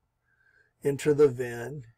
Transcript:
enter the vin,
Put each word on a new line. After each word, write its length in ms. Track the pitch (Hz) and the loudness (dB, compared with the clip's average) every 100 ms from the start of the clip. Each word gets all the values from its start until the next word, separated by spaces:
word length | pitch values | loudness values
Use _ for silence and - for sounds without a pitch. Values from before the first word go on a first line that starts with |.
| _ _ _ _ _ _ _ _ | _ _ _ _ _ _ _ _
enter 300 | 143 139 151 | -4 -2 0
the 140 | 143 143 | 4 4
vin, 580 | 123 123 120 123 147 117 | 4 -8 -8 -10 -12 -18